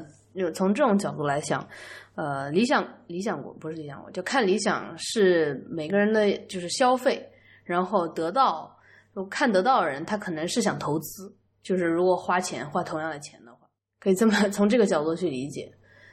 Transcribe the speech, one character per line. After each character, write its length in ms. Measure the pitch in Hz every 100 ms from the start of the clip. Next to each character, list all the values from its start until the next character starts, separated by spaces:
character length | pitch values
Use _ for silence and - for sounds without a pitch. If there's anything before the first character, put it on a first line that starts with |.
| 156 - _
就 160 | 185 175
从 220 | - 190
这 80 | 208
种 160 | 302 196
角 140 | 151
度 140 | 147 147
来 160 | 143
想， 260 | - 139 - - - - - -
呃， 340 | 156 139 139
理 140 | 165 240
想， 220 | 262 180 - -
理 140 | 170
想 200 | 208 160
国， 100 | - -
不 140 | 160
是 60 | 160
理 100 | 147
想 160 | 139
国， 80 | -
就 120 | -
看 240 | - 269 196
理 100 | 208
想 380 | 208 143 98 160
是 680 | - 233 190 175 147 135 -
每 200 | 165 151
个 80 | 202
人 160 | 208
的 180 | 220 208 - -
就 100 | 190
是 120 | 175
消 260 | - 254 254
费， 260 | 262 - - - _ - -
然 200 | 175 185
后 220 | 202 170
得 240 | 165 165
到， 420 | 254 247 160 - - _ - _
就 120 | 202 196
看 260 | - 277
得 100 | 190
到 200 | 214 254
的 80 | 165
人 160 | 135 220
他 120 | 214
可 140 | 202
能 160 | 156 175
是 140 | 247
想 180 | 202 147
投 180 | - 156
资。 360 | - - 190 - _ _
就 140 | - 185
是 80 | 170
如 200 | 165 180
果 100 | 180
花 240 | - 180
钱， 280 | 190 135 143
花 140 | 185
同 160 | 170 160
样 100 | 160
的 100 | 147
钱 200 | - - 117
的 60 |
话， 140 | 120 _ _ _ _
可 100 | 196
以 60 | 185
这 100 | 220
么， 80 | 202
<laughs> 60 | 202
从 180 | 202 202
这 100 | 240
个 80 | -
角 180 | 160
度 120 | 156 175
去 140 | 180
理 180 | 131 139
解。 240 | 139 - - _ - -